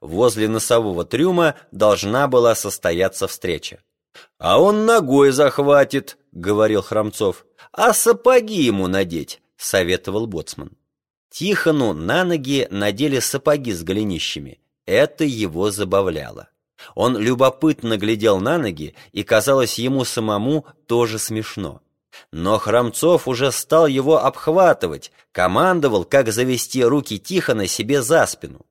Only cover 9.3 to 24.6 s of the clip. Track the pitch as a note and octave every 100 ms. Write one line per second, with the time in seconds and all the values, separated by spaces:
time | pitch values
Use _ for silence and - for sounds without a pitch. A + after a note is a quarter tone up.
9.3 | - _ _ - G2+ F2 F2+ - G2+ A#2
10.3 | F2 D2+ - C#2+ _ _ _ _ _ _
11.3 | - F3 G3+ - D3+ A#2+ D#2+ E2 D3 F3+
12.3 | E3+ B2+ C#3 B2 G2+ G#2 G2+ D3 C3+ -
13.3 | C#3 D3+ D3 B2+ F2+ E2 F#2+ G#2+ E2+ -
14.3 | - C#2 - _ _ - G2 D3+ - D#3
15.3 | A#2+ G2+ D#2 G2+ G2 G2+ G2 F#2+ D#2 C2
16.3 | G#1+ - _ _ _ - - A2+ A#2+ A2
17.3 | B2+ C3 B2+ D#3 D3+ A#2 A2 G#2 A2+ A2
18.3 | F#2+ G2+ E3+ B2 D#2+ D2 - - - G2+
19.3 | A2 G#2 C3+ A#2+ - A#2+ C3+ B2 - A2
20.3 | G#2 A2+ D3+ - _ _ A#2 A#2 A2 -
21.3 | A2 A2 - F2+ C2 _ _ _ - _
22.3 | D#2+ F2 G#2+ - A2+ A#2+ - D#3+ F3 -
23.3 | B2 C3+ A#2+ - D#3+ D#3+ C3+ C3+ D#3 C3+
24.3 | - - E3